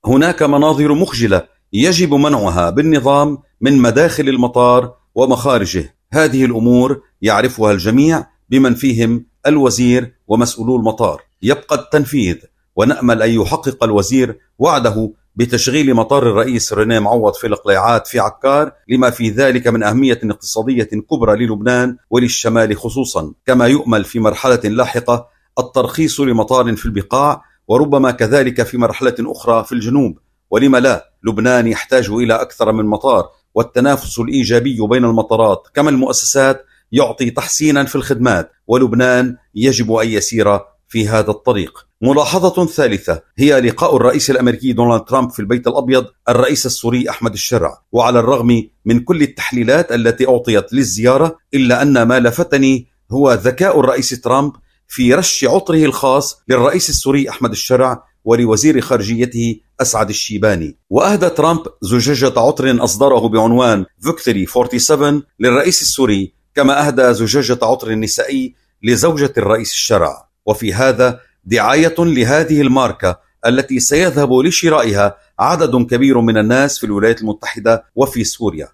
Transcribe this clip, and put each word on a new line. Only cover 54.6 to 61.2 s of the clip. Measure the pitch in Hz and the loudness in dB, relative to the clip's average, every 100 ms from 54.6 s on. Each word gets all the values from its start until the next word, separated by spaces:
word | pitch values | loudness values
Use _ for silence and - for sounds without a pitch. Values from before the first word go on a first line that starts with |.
| _ _ _ | _ _ _
في | - 123 | -2 2
رش | 147 180 - 131 | 2 0 -2 0
عطره | 175 190 160 151 | 0 0 2 2
الخاص | - 135 135 143 - - | 0 0 0 -2 -12 -2
للرئيس | 127 127 175 - | 2 2 0 -4
السوري | - 135 139 135 | -4 0 0 -2
أحمد | - 120 | -4 -6
الشرع | 104 - 127 131 123 _ _ 110 | -6 -2 0 0 -2 _ _ 0
ولوزير | 117 120 107 156 135 | 2 2 2 2 2
خارجيته | - 123 101 113 123 117 117 107 _ - | 0 -2 -2 -4 -4 -2 -6 -6 _ -6
أسعد | 131 110 107 | -4 -2 -4
الشيباني. | 104 - 104 107 90 78 - _ | -4 -6 -2 0 0 -6 -12 _
وأهدى | 110 190 208 | 0 2 2